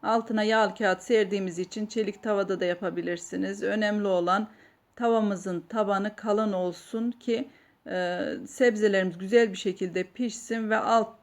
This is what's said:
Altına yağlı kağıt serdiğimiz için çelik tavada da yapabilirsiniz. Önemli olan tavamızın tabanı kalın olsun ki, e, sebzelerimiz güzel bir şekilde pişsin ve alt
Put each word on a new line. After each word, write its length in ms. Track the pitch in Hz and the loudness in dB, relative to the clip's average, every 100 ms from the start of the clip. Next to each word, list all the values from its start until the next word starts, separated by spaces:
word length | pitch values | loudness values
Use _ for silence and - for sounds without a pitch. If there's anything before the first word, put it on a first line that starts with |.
Altına 400 | - 226 226 226 | 2 0 0 0
yağlı 320 | 214 220 208 190 | 2 4 2 2
kağıt 260 | 208 185 | 0 0
serdiğimiz 580 | - 233 196 196 190 170 | 2 2 4 0 -4 -4
için 260 | 180 - 214 | -6 -6 -6
çelik 380 | 226 214 208 | -2 -4 -4
tavada 360 | 226 208 190 185 | -2 0 0 0
da 60 | 180 | -2
yapabilirsiniz. 960 | 175 185 175 170 175 - 185 190 196 | -2 -4 -4 -4 -6 -6 -6 -4 -4
Önemli 440 | 196 208 214 208 202 | -2 0 0 0 2
olan 420 | 185 175 190 214 - - _ _ - | 2 2 2 0 -10 -20 _ _ -4
tavamızın 680 | 240 226 214 196 185 175 | 2 2 2 -2 -4 -6
tabanı 540 | 165 220 202 196 208 214 | -4 -2 2 2 0 -6
kalın 380 | 220 208 214 | -2 0 2
olsun 580 | 190 180 170 - 226 233 | 0 -2 -4 -8 -4 -4
ki, 380 | 240 - 226 269 - _ _ - | -4 -4 -2 -4 -12 _ _ -8
e, 340 | 185 180 180 - 82 - | -4 -2 -2 -4 -6 -10
sebzelerimiz 680 | - 247 214 214 196 185 170 | 2 2 4 4 4 2 -2
güzel 340 | 190 233 233 | 2 4 4
bir 60 | 185 | 0
şekilde 460 | 208 185 185 175 | -6 -4 -4 -4
pişsin 680 | 180 - 247 - - 226 220 | -6 -4 -6 -6 -8 -6 0
ve 80 | 220 | 0
alt 320 | 214 226 220 - | 4 2 2 -6